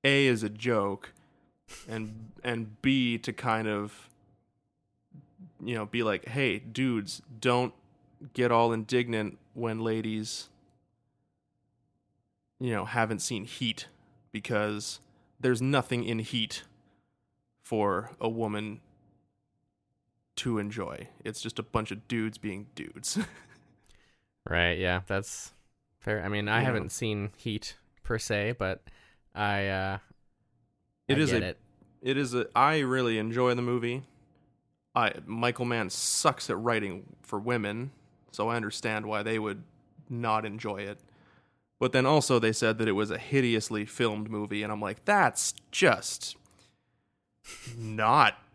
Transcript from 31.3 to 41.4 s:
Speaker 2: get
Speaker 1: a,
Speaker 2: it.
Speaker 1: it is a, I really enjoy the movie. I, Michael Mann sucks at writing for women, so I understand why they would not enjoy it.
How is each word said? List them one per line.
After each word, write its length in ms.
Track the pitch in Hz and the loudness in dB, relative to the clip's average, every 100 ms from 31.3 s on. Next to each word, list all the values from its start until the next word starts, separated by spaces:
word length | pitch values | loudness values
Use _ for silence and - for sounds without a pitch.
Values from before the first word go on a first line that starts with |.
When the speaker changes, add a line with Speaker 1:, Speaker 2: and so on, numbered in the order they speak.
Speaker 2:
get 120 | 120 | 2
Speaker 1:
a, 20 | 92 | 0
Speaker 2:
it. 140 | - _ _ _ _ | -6 _ _ _ _
Speaker 1:
it 160 | 127 135 | -2 0
is 160 | 135 123 | 0 0
a, 120 | - | 0
I 260 | 113 135 156 | 4 6 4
really 380 | 131 131 123 110 | 2 2 2 2
enjoy 340 | 110 117 123 | 0 2 2
the 80 | 123 | 2
movie. 420 | 120 123 117 127 131 _ _ _ _ _ _ _ _ | 0 0 -2 -4 -8 _ _ _ _ _ _ _ _
I, 200 | 127 110 - 78 | 2 2 0 -8
Michael 380 | 113 120 120 | 0 0 0
Mann 260 | 120 117 95 | -2 0 -2
sucks 600 | - - - 156 131 - | -2 -2 2 2 2 -4
at 80 | 98 | -2
writing 580 | 117 113 101 90 - - | 0 0 -2 -8 -14 -20
for 180 | - 104 | -8 -6
women, 520 | 110 123 101 107 135 - _ _ _ | -2 -2 -2 -6 -10 -12 _ _ _
so 160 | - 107 | -4 -2
I 80 | 117 | 0
understand 480 | 107 - 117 107 107 | -4 -4 -4 -4 -2
why 180 | 107 | -4
they 160 | 107 110 | -2 -2
would 240 | 107 101 - _ _ - - | -2 -6 -10 _ _ -20 -10
not 360 | 120 117 110 107 | -4 0 0 0
enjoy 360 | 107 110 98 | -6 -6 -6
it. 180 | 101 104 _ _ _ _ | -8 -12 _ _ _ _